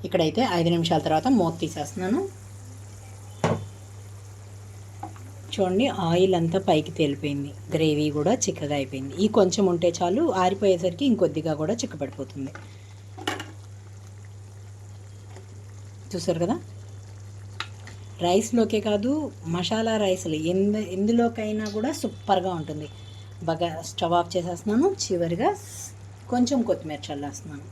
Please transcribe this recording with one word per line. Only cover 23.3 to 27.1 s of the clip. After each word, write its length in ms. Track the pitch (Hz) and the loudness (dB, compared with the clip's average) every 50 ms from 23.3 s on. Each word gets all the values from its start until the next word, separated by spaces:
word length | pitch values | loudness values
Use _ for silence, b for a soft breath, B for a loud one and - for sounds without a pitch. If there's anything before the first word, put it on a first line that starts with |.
| B B 165 160 | B B -2 -2
బాగా 200 | 165 160 175 170 160 160 165 - | 0 0 0 -2 -2 -4 -8 -10
స్టవ్ 260 | - - 185 165 170 175 | -4 -2 0 4 4 4
ఆఫ్ 120 | 170 170 170 | 2 2 0
చేసేస్తున్నాను. 520 | 185 170 180 175 165 - 214 208 233 302 392 392 - - | -2 -2 -2 -6 -4 -2 2 4 4 4 4 2 0 -2
చివరిగా 440 | - 190 175 170 165 170 175 240 359 415 - - - - - - - - - - - - - - - - | -2 0 0 2 0 2 2 2 2 2 0 -8 -12 -12 -12 -12 -14 -14 -16 -18 -18 -18 -18 -6 -2 2
కొంచెం 260 | 247 247 - 285 262 226 - | 2 4 4 4 2 2 2
కొత్తిమీర 300 | 180 160 - 156 151 143 - | 0 0 -2 -8 -8 -8 -6
చల్లేస్తున్నాను. 580 | - | -8